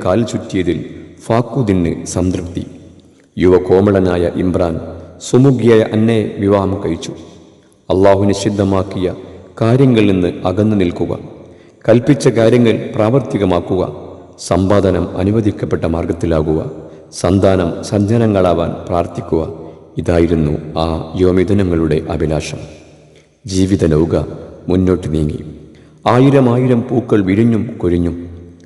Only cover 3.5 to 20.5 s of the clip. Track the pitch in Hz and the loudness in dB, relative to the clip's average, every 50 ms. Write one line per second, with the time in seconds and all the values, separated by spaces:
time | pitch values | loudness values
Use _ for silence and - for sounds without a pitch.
3.5 | 90 87 90 92 92 95 101 104 98 95 92 92 87 87 85 85 - 78 87 90 | 4 4 4 4 4 4 4 4 4 4 2 2 0 0 -2 -2 -2 -2 -2 -2
4.5 | 82 92 90 82 85 85 - - - - - - - - - - - 123 131 139 | 0 0 -2 -2 -4 -6 -10 -12 -14 -16 -18 -20 -20 -18 -4 0 2 4 4 4
5.5 | 127 110 107 117 113 110 107 - 110 107 110 113 113 110 104 107 - - 101 98 | 4 4 4 4 6 6 4 2 0 0 2 2 2 0 0 -2 -4 -2 2 2
6.5 | 101 98 95 98 95 92 - 85 85 82 - - - - - - - - - - | 4 4 2 0 -2 -4 -4 -4 -6 -6 -8 -12 -14 -14 -18 -20 -20 -20 -20 -20
7.5 | - _ _ _ _ _ _ - 85 92 98 98 98 95 104 101 98 - - 110 | -20 _ _ _ _ _ _ -2 2 4 4 4 4 4 2 0 0 0 -2 -2
8.5 | 101 101 98 98 98 95 92 95 - 95 90 90 85 - - - - - - - | 0 0 0 0 0 0 -2 -4 -4 -6 -6 -6 -6 -8 -14 -18 -20 -20 -20 -14
9.5 | - - 110 113 123 131 139 131 120 110 104 101 95 92 87 87 - - - 92 | -6 -2 0 2 4 4 4 4 4 4 4 2 2 2 0 -2 -2 -4 -4 -2
10.5 | 90 98 104 110 107 101 90 85 87 - 87 82 - - - - - - - - | 0 0 0 2 2 0 0 0 -2 -4 -6 -6 -6 -8 -10 -14 -20 -20 -20 -20
11.5 | - - - - _ _ - 117 113 120 120 156 139 - - 135 107 113 113 113 | -20 -20 -20 -20 _ _ 2 4 4 4 4 2 2 2 2 2 2 4 4 4
12.5 | 123 123 120 113 104 - - - - - 107 110 127 139 113 - - 98 101 92 | 4 4 4 2 2 0 -4 -6 -4 -2 0 0 0 0 -2 -2 -2 -2 0 0
13.5 | 87 87 - - 98 92 82 - - - - - - - - - - - - - | 0 0 -2 -2 -2 -2 -2 -4 -8 -12 -16 -18 -18 -20 -20 -20 -20 -10 -4 -2
14.5 | 90 87 95 92 104 98 95 95 90 87 85 - - 90 92 101 107 113 104 107 | 0 0 2 0 0 2 2 0 0 0 -2 -4 -4 -4 -2 -2 0 0 0 -2
15.5 | - - - 82 92 80 80 82 82 82 85 82 85 87 - 85 80 80 78 80 | -2 -4 -4 -6 -4 -4 -4 -4 -4 -4 -4 -4 -4 -4 -2 -2 0 0 0 0
16.5 | 78 80 - - - - - - - - - - - - - 92 95 98 101 95 | -2 -2 -4 -6 -10 -14 -16 -18 -20 -20 -20 -20 -8 -4 0 2 2 4 4 4
17.5 | 95 92 87 82 - - - - 107 101 104 98 117 117 117 110 101 95 90 90 | 2 2 0 -2 -4 -6 -6 -4 -2 0 0 2 2 2 2 2 2 2 2 2
18.5 | 82 85 82 82 87 87 - - 92 87 90 - - - - - - 82 78 82 | 2 0 -2 -4 -6 -8 -6 -4 -2 -2 -2 -4 -6 -12 -6 -4 -2 -2 -2 -4
19.5 | - - - - - - - - - - 82 - 87 82 85 82 85 80 78 73 | -8 -12 -16 -18 -20 -20 -20 -14 -12 -6 -2 0 2 2 2 2 2 0 0 0